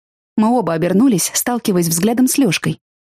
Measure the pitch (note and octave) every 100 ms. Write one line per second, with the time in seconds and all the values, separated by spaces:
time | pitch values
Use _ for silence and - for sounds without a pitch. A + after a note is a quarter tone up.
0 | _ _ _ - G#3+ B3 F3 E3 E3+ F#3
1 | C#4 F#3+ - - - A#3+ - F3+ E3+ E3
2 | G3+ A#3 B3+ - B3 D3+ - D#3+ _ _